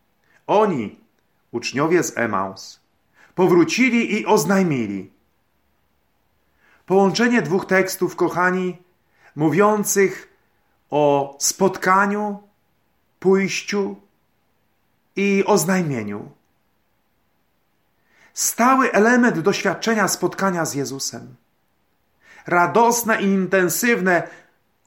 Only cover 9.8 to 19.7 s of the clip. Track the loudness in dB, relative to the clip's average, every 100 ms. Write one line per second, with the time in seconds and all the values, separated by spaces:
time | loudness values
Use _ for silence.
9.8 | -2 0 0 -2 -16 _ _ _ _ _
10.8 | _ 0 2 2 -2 -6 -6 0 0 0
11.8 | 0 2 2 -2 -6 -10 -16 _ _ _
12.8 | _ _ _ -4 0 2 0 -6 -6 -6
13.8 | -6 -8 _ _ _ _ _ _ _ _
14.8 | _ _ _ -2 0 2 2 2 2 -2
15.8 | -2 -4 -6 -10 -12 -20 _ _ _ _
16.8 | _ _ _ _ _ _ _ _ _ _
17.8 | _ _ _ _ _ -8 -6 0 2 2
18.8 | 2 2 4 4 2 2 0 -2 -2